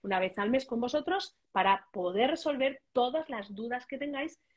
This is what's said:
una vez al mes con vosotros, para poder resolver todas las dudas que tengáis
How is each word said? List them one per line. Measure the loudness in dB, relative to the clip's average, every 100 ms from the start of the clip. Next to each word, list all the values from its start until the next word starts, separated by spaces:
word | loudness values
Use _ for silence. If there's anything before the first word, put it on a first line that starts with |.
una | -2 0
vez | 0 0
al | 0
mes | 0 0
con | -2
vosotros, | 0 0 0 -2 -2 -12 _
para | 2 4 4 0
poder | -4 -2 2 2
resolver | 2 -2 0 0 -2 _
todas | 0 2 0 -4
las | -8 -8
dudas | -10 -6 -6 -8
que | -8
tengáis | -6 -4 -6 -8 _